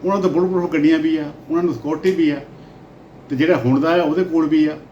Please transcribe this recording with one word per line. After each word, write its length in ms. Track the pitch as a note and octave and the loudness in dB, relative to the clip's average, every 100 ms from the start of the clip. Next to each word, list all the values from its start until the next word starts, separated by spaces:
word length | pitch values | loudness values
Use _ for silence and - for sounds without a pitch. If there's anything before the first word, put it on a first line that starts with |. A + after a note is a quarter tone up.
ਉਹਨਾਂ 180 | F3+ G3 | 0 0
ਤੋਂ 80 | F3+ | 0
ਬੁਲਟ 220 | D3+ F#3 | 0 0
ਪ੍ਰੂਫ 200 | F#3 F3 | 0 -2
ਗੱਡੀਆਂ 260 | D#3 D3+ D#3+ | 0 2 2
ਵੀ 180 | D#3 D#3+ | 0 -2
ਆ, 140 | D3 C#3 - | -4 -12 -6
ਉਹਨਾਂ 140 | D#3+ | -2
ਨੂੰ 100 | F3 | -2
ਸਿਕਿਉਰਿਟੀ 380 | B2 C#3 D#3 F#3 | -4 -6 -2 -2
ਵੀ 180 | F#3 D#3 | 2 0
ਆ, 100 | C#3+ C3+ - - - - - - - - | 0 -8 -20 -20 -20 -20 -20 -20 -20 -10
ਤੇ 60 | C3+ | -2
ਜਿਹੜਾ 200 | D#3+ E3+ | 0 2
ਹੁਣ 240 | B2 C3 | 2 2
ਦਾ 140 | D#3 | 2
ਆ 80 | E3+ | 2
ਉਹਦੇ 220 | D#3+ D#3 | 0 0
ਕੋਲ 240 | F3 D#3+ D#3 | 0 0 2
ਵੀ 180 | D#3 D#3 | 2 0
ਆ। 120 | D3+ - | -2 -16